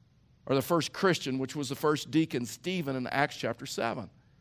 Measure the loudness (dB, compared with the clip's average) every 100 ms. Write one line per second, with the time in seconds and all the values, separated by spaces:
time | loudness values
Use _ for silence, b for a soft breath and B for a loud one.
0 | _ _ _ _ 0 2 4 2 2 2
1 | 2 2 0 -2 -4 -4 -6 0 2 2
2 | 2 2 2 0 -4 -6 -4 -2 -2 -2
3 | -2 0 0 0 -4 -4 -8 -2 -2 -2
4 | -8 -16 b b